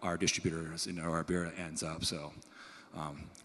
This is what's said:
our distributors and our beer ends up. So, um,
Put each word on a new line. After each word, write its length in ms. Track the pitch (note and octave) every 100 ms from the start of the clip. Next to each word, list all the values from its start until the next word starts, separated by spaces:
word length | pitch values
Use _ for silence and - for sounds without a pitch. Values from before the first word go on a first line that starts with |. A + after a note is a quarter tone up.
our 120 | F2 E2+
distributors 720 | F#2 - F2 E2 D#2+ E2 -
and 120 | F2
our 240 | E2 E2
beer 300 | D#2+ F2+ E2+ F#2+
ends 260 | E2+ D#2+
up. 220 | E2 E2 -
So, 260 | D#2 D2 - - - - - - E2
um, 340 | D2+ C#2+ D#2 -